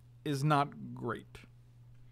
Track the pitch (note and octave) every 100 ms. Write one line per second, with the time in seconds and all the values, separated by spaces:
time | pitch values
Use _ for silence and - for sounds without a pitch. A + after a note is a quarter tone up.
0 | - - - C#3 D3 D3 C#3+ - B2+ A#2+
1 | A#2+ G#2+ - - - - - - - -
2 | -